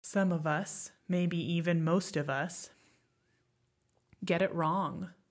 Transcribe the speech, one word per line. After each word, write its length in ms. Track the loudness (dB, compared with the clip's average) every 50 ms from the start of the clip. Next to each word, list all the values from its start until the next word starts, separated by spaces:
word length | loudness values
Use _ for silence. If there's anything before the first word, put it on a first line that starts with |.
Some 280 | -10 -2 0 2 2 4
of 160 | 2 2 2
us, 460 | 0 0 0 -2 -4 -6 -8 -8 -10 -12 _ _ -2
maybe 300 | 0 2 2 2 0 0 -2 0
even 300 | 0 0 2 2 2 2
most 340 | 4 4 2 2 2 0 -2
of 140 | -2 0 0
us, 400 | -2 -2 -2 -4 -6 -8 -10 -12 -16 _ _ _ _ _ _ _ _ _ _ _ _ _ _ _ _ _ _ _ _ _ _ _ _ _ _ _ -16 _ -2
get 180 | 0 2 2
it 120 | 2 0 0
wrong 560 | 0 0 0 2 0 0 -2 -4 -8 -10 -10 -12 _ _ _